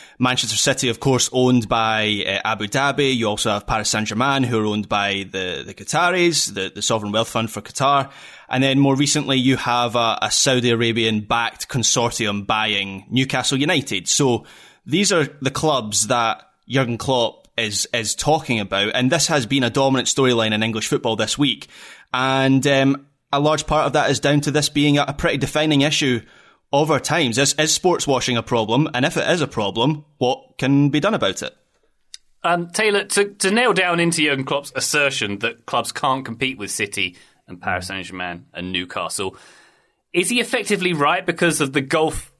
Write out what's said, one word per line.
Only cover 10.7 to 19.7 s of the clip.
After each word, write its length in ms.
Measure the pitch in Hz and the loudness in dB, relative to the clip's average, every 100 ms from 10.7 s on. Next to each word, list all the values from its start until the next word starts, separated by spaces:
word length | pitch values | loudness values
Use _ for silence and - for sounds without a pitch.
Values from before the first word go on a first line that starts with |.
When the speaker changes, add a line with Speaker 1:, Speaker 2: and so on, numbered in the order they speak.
Speaker 1:
Arabian-backed 1000 | 117 117 113 113 107 104 117 113 - - | 2 2 0 0 0 -2 -2 -2 -6 -6
consortium 760 | 135 110 127 117 - 107 101 98 | -2 0 2 0 0 -4 -4 -2
buying 600 | 107 110 101 98 98 - | -2 0 -2 -4 -8 -4
Newcastle 480 | 123 131 135 123 135 | -2 0 -2 -2 0
United. 480 | 156 170 - 98 85 | 0 0 -2 -4 -2
So 380 | - 139 117 - - - _ - | 0 2 0 -4 -20 -20 _ -4
these 260 | 160 202 | 0 2
are 140 | 180 143 - | 2 0 -2
the 100 | 135 | -6
clubs 560 | 139 156 135 110 101 107 | -2 0 0 -2 -4 0
that 420 | 123 113 - - _ - | 0 0 -2 -10 _ -4
Jurgen 280 | 131 123 113 | -2 0 -2
Klopp 520 | - 127 113 - _ - | 0 0 0 -4 _ -6
is, 320 | 110 98 - | -4 -4 -4
is 220 | 120 107 | -4 -4
talking 460 | - 147 156 - 117 | -4 0 0 0 -2
about. 340 | 98 98 104 | -2 -2 0
And 160 | 123 127 | 0 0
this 160 | 165 - | 0 0
has 200 | 151 110 | 0 0
been 180 | 139 | 0
a 60 | 120 | 0